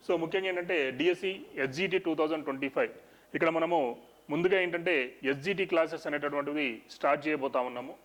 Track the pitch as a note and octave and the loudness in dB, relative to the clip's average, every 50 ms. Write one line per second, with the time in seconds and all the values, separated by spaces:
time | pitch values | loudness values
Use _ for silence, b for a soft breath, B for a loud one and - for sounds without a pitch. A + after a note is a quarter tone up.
0 | - - F#3 E3+ E3 D#3+ F3 F#3+ F#3+ F#3+ F3+ F3 F3 F3+ F#3 E3 C#3 C3 B2+ B2+ | 0 0 0 0 0 0 -2 -2 -2 0 -2 -2 -2 0 0 2 2 0 0 2
1 | D#3 F3 F3+ F3 G3 F#3+ F#3+ F#3+ - - - - C3+ C3+ C3 D3+ F#3+ F#3 F3 F#3 | 2 2 2 2 0 -4 -4 -4 -10 -12 -4 -4 -2 -2 0 -2 -2 2 2 0
2 | F#3 E3+ D#3+ D3 D#3 D3+ D#3+ D#3 C#3+ D3 C3+ C3+ C#3 C3+ - D#3 B2+ A2 - - | 2 2 2 2 2 0 0 -2 -2 -4 -4 -4 -4 -2 0 0 0 0 -2 -12
3 | B B B B B B - D3 E3+ E3 D#3+ E3 E3 E3 F3 E3 C#3 A#2+ A#2 - | B B B B B B -2 0 2 2 2 2 2 2 2 2 0 0 -4 -6
4 | - - - - _ - C#3+ D#3 F3 F#3 G3 F#3+ F3+ F3 E3 E3+ E3+ F#3 F3 C#3+ | -14 -20 -20 -20 _ -4 -2 2 2 4 4 4 2 2 -2 -2 0 2 2 2
5 | B2+ B2+ - - - - C3+ C#3 C3+ F#3 G3+ F3+ G3 F3 E3+ E3 E3 D#3 E3 D#3 | 0 -2 -6 -4 -2 -2 -2 0 0 -4 0 0 0 2 2 2 2 2 -2 -6
6 | - E3 D3 D3 C#3+ D3 D3 D3 C#3+ D3 C#3+ D3+ D3 C3 A2+ A2+ - - - - | -6 -4 -4 -2 -2 -2 -2 -2 -2 -2 -2 0 0 -2 -2 -6 -12 -18 -12 -2
7 | - C#3+ C#3+ D3 C#3+ D#3 D3+ C#3+ C3 C#3 B2 C3+ B2 B2 B2 B2 B2+ C#3+ F3+ - | 2 2 2 2 2 -2 -2 0 -2 0 0 0 -2 0 -4 -8 -10 -10 -14 -16
8 | - | -20